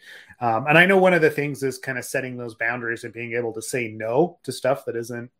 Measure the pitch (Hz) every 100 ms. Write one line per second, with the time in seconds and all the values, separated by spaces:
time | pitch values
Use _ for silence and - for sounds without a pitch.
0 | - - - - 120 113 143 156 185 196
1 | 185 175 156 151 143 139 135 127 - 127
2 | 120 139 127 123 120 113 117 123 117 113
3 | 117 110 120 117 117 - - 131 113 110
4 | 110 123 170 - - - 127 139 - 117
5 | 117 117 120 _